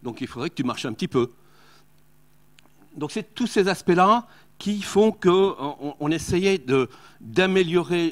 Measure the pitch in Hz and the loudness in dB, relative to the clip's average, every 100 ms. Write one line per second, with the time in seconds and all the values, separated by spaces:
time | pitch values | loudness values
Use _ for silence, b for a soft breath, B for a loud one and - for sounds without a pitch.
0 | 127 110 123 117 160 - 123 113 135 107 | -14 -10 -12 -8 -8 -4 -4 -4 -6 -6
1 | 185 127 117 - b b b b b _ | -4 -2 -2 -6 b b b b b _
2 | _ _ _ _ _ _ _ _ _ - | _ _ _ _ _ _ _ _ _ -10
3 | 147 220 208 - 240 - 190 175 - 175 | -8 -6 -8 -6 -2 2 2 0 2 4
4 | 190 233 - B B - 202 208 - 196 | 6 4 0 B B -10 -6 -6 -2 2
5 | 220 214 185 185 196 147 143 - 143 - | 2 4 2 4 2 -2 -10 -10 -12 -6
6 | 147 160 - 180 196 196 123 135 120 B | -4 -4 -2 0 0 0 0 0 0 B
7 | B B 113 113 185 190 175 175 151 175 | B B -6 0 2 2 2 0 0 -2
8 | 170 | -2